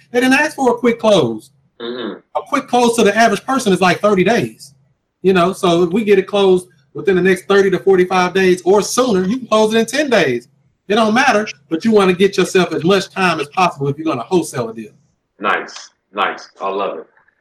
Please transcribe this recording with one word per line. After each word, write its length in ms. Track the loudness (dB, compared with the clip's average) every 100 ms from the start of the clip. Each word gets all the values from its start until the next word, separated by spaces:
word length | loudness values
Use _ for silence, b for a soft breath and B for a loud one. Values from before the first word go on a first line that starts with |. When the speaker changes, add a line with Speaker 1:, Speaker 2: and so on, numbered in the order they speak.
| b
Speaker 1:
They 80 | -2
didn't 160 | 2 2
ask 160 | 0 0
for 160 | -2
a 60 | 0
quick 220 | -2 0
close. 520 | 2 2 0 -4 -14 _ _ _
Speaker 2:
Mm-hmm. 400 | -12 -10 -10 -12 _ -10
Speaker 1:
A 60 | -4
quick 200 | -6 -2
close 280 | 0 2 2
to 60 |
the 120 | 2 4
average 280 | 2 0 -4
person 280 | -2 0
is 80 | 2
like 180 | 2 2
thirty 240 | 0 2
days. 520 | 2 0 -2 -10 -20 _ _ _ _ _
You 100 | 0
know, 200 | 2 0
so 300 | 0 0 2
if 60 | 0
we 140 | 0
get 160 | 2 0
it 80 | 2
closed 400 | 0 2 2 -2 b b
within 220 | -6 -2 0
the 60 |
next 260 | 2 0 0
thirty 240 | 2 2
to 80 | 2
forty-five 540 | 2 2 2 0 0 0
days 260 | 2 2
or 200 | 2 2
sooner, 400 | 2 -2 0 0 -2
you 140 | -4
can 80 | -2
close 260 | 0 2
it 60 | 0
in 60 | -2
ten 220 | -2 0
days. 400 | 0 0 -2 -8 _ _ _ -4
It 80 | 0
don't 200 | 2 2
matter, 320 | 2 0 -2 -10 _
but 140 | -4
you 80 | 0
wanna 220 | 2 2
get 240 | 2 0 0
yourself 360 | 0 0 0
as 100 | -2
much 260 | 0 0 -2
time 300 | -4 -2 -2
as 80 | -4
possible 380 | -2 -2 -2 -6
if 100 | -4
you're 80 | -4
gonna 160 | -6
wholesale 480 | -2 -2 -2 -6 -8
a 40 |
deal. 180 | -10 -16 _ _ _ _ _
Speaker 2:
Nice, 500 | -4 -4 -6 -16 -20 _ _
nice. 360 | -6 -6 -6 -18 _
I 80 | -8
love 300 | -6 -6 -8
it. 80 | -16 _ _ _